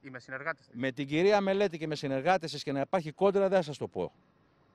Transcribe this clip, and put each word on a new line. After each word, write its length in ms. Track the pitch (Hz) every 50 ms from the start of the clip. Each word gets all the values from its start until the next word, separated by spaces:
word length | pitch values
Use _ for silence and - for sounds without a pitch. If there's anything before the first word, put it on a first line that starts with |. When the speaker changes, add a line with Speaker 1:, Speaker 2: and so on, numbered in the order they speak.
Speaker 1:
ή 100 | - 139
με 80 | 127 127
συνεργάτες 480 | 123 - 131 131 143 160 160 - _
της; 80 | _ - 117
Speaker 2:
Με 140 | 127 131 123
την 140 | - 143
κυρία 340 | 139 147 156 180 196 214 202
Μελέτη 380 | 196 190 190 196 208 196 160 160
και 80 | 160
με 80 | 156 151
συνεργάτες 560 | 143 - 143 135 135 131 170 185 190 165 151
της 120 | 135 147 -
και 100 | - 139
να 80 | 139
υπάρχει 320 | 135 - - 190 151 156 147
κόντρα, 360 | - 185 202 185 196 196 190
δεν 140 | 190 190 165
σας 160 | 147 143 -
το 100 | 123 101
πω. 240 | - 95 87 78 - _ _ _ _ _ _ _ _ _ _ _ _